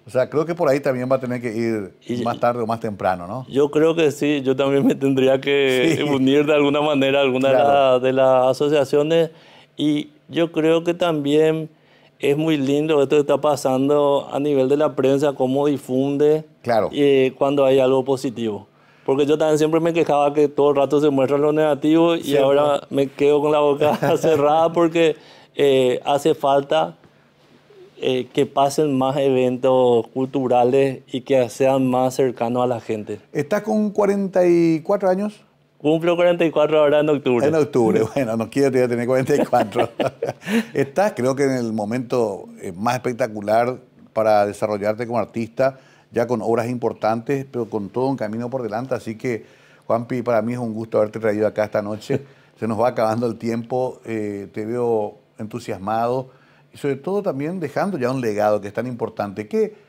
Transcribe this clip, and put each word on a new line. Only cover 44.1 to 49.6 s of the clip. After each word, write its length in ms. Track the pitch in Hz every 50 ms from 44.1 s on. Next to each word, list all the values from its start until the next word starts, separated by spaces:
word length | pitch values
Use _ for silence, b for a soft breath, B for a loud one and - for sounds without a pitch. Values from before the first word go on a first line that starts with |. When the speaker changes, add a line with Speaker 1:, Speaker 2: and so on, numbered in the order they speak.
| -
Speaker 1:
para 320 | 110 107 110 107 104 101
desarrollarte 600 | 101 101 - 113 107 104 101 98 104 107 104 120
como 120 | 113 120 117
artista, 600 | 107 110 - 117 117 110 - - 131 135 135 B B B B B B B -
ya 140 | 110 120
con 160 | 117 123 113 98
obras 260 | 110 117 117 113 120
importantes, 800 | 127 120 117 110 - - - 107 113 117 113 - 143 139 135 135
pero 160 | - 123 113
con 220 | 101 113 110 101 95
todo 200 | - 123 131 135
un 80 | 139
camino 340 | - 113 104 107 113 120 120
por 120 | 123 131 120
delante. 320 | 107 101 113 131 135 131
Así 220 | 110 - 113 113
que, 300 | 110 - 131 120 107 B B B B